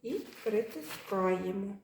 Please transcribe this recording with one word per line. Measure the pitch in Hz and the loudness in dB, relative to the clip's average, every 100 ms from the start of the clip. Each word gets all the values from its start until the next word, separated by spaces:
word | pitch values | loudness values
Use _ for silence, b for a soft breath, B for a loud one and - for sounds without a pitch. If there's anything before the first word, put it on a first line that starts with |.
і | 233 - - - | -2 -4 -4 -4
притискаємо. | 220 208 - 311 - - - 196 185 180 185 196 202 202 | 2 2 2 -4 -8 -10 -2 2 4 4 2 -2 -4 -8